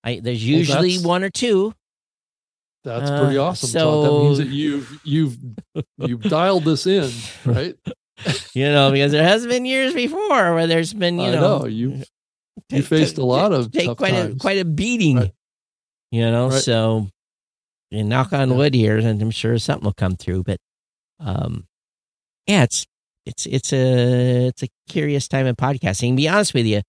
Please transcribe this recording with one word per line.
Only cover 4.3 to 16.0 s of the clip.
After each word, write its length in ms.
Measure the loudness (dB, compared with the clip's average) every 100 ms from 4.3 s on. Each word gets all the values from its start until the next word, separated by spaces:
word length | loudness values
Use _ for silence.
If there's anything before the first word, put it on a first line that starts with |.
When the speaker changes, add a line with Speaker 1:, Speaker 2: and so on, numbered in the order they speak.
| 2
Speaker 1:
so 80 |
Speaker 2:
that 60 | 0
you've, 500 | -2 -2 -4 -8 -14
you've, 340 | -2 0 0 -4 -14 -16 -12 -12 -12 -8
you've 260 | -6 -4
dialed 400 | -2 2 2 2
this 220 | 2 0 2
in, 240 | 0 0 -6 -14
Speaker 1:
<laughs> 160 | -6 -2
Speaker 2:
right? 240 | 0 -2 -8 -14 -14 _ -8 -6 -6 -6
Speaker 1:
You 140 | -2 2
know, 240 | 4 4
because 220 | 4 4
there 100 | 4
has 220 | 4 4 2
been 180 | -2
years 300 | 0 0 0
before 600 | 0 -2 -4 0 2 2
where 120 | 2 2
there's 260 | 0 0
been, 260 | -2 -2 0
you 100 | 0
Speaker 2:
I 60 | 2
Speaker 1:
know, 220 | 2 2
Speaker 2:
know. 40 | -2
You've, 340 | -4 -4 -6 -12 _ _ _ _ -20 _
Speaker 1:
take, 80 | -2
Speaker 2:
you 60 |
faced 340 | 0 2 2 0
Speaker 1:
take, 60 |
Speaker 2:
a 40 | 0
lot 260 | 2 2
of 200 | 0 -2
Speaker 1:
take 140 | -2 -2
Speaker 2:
tough 100 | -2
Speaker 1:
quite 140 | -2
Speaker 2:
times. 220 | 0 -2
Speaker 1:
a, 40 | -4
quite 200 | -2 -2
a 80 | -2
beating, 500 | -2 -2 2 4 4
Speaker 2:
Right. 160 | 0 _ _ _ _ _ _ _